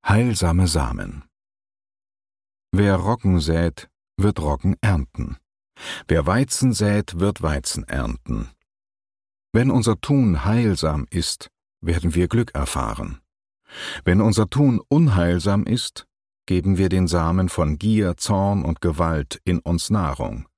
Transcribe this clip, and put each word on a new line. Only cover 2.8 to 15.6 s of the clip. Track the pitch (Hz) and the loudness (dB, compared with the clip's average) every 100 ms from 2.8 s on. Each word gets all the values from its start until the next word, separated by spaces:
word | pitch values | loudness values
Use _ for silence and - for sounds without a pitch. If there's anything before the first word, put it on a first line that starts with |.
| 101 92 | 2 2
Roggen | 90 120 98 90 | 0 0 2 2
sät, | 76 82 85 - - _ _ - | 2 0 0 -4 -20 _ _ -2
wird | 101 - | 0 0
Roggen | 76 71 95 - | -2 0 -2 0
ernten. | 104 87 65 - - - _ _ _ _ - - - | 0 0 -2 -8 -10 -10 _ _ _ _ -14 -14 -2
Wer | 82 73 | 0 2
Weizen | 104 139 - 131 | 0 0 0 0
sät, | 107 104 104 104 82 | 2 0 0 -2 -2
wird | 98 98 | -2 0
Weizen | 80 71 - - | -4 -4 -4 -8
ernten. | - 67 58 62 - 55 55 _ _ _ _ _ _ _ _ _ _ | -6 -6 -4 -8 -6 -8 -8 _ _ _ _ _ _ _ _ _ _
Wenn | 214 180 | 2 4
unser | 147 113 107 | 2 2 -2
Tun | - 143 117 76 80 | 2 2 4 2 2
heilsam | 117 113 90 78 76 60 | 2 2 0 0 -2 -4
ist, | 85 80 - - _ _ _ | -4 -4 -6 -12 _ _ _
werden | 82 85 87 80 | -4 -2 0 0
wir | 87 | 0
Glück | 117 113 - | 0 -2 -4
erfahren. | 67 - 58 53 - - _ _ _ _ _ - - - | -4 -4 -4 -6 -10 -12 _ _ _ _ _ -16 -14 -6
Wenn | - 92 | 2 4
unser | 110 107 104 | 4 2 0
Tun | 135 143 113 - | 2 2 2 2
unheilsam | 147 160 95 87 87 95 101 | 4 4 4 2 2 0 0